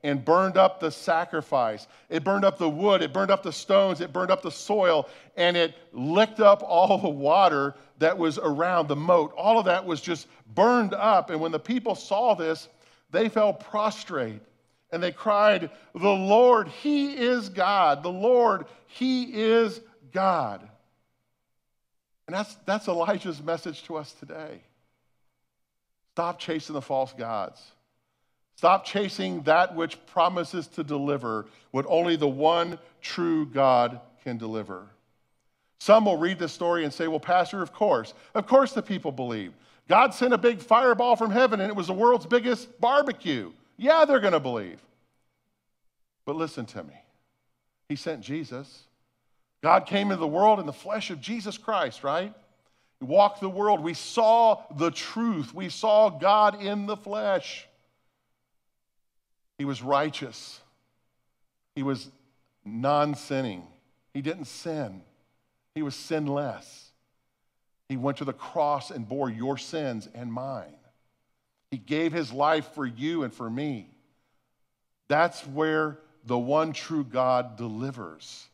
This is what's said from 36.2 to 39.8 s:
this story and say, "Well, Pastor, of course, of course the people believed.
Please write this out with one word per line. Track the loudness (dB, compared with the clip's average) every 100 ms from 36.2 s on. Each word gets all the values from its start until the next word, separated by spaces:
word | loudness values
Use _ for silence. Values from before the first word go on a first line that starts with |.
| -2 -2
this | -8
story | -4 -2 -2
and | -4
say, | -4 -4
"Well, | -4
Pastor, | 0 0 0 -6
of | -10
course, | -2 0 0 -2 -18 -8
of | -8 4
course | 4 4
the | -4
people | -6 -6 -6
believed. | -6 -6 -6 -8 -14 _ _